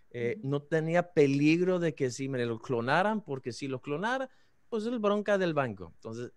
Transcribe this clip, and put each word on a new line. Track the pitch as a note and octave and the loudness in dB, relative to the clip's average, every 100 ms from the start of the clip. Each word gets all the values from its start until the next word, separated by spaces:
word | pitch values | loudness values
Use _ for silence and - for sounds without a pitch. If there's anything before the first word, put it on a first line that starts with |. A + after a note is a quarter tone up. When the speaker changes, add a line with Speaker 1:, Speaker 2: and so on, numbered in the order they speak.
| _ | _
Speaker 1:
Eh, | A#2+ A#2+ G#2+ | -6 -4 -4
Speaker 2:
Ujú. | C3+ | -4
Speaker 1:
no | C#3+ | -4
tenía | C#3+ D#3+ D#3+ F3 E3+ | 0 -2 2 0 2
peligro | D#3+ C#3+ C#3 D3+ E3+ F3+ F3+ | 4 4 6 4 4 2 2
de | E3 - | 0 0
que | B2+ | -2
si | A#2 C3+ | -2 -4
me | B2+ A#2 | -2 -2
lo | A2+ | -4
clonaran, | - A#2+ A#2+ D#3+ G#3 A3 | -2 -2 2 2 2 -2
porque | - C3+ B2 | -6 -8 -8
si | A2 C#3 | -8 -6
lo | B2+ | -6
clonara, | C#3 D3 A3 C4 C4 _ _ _ - | -6 -4 -4 -4 -6 _ _ _ -8
pues | A3+ A3 | -6 -4
es | B3 | 0
bronca | G3+ G#3 G3+ G3+ | 0 0 2 2
del | F3+ | 2
banco. | D3 B2+ F#2+ E2+ - | 2 0 -4 -12 -14
Entonces, | A2+ A2+ B2 | -12 -10 -10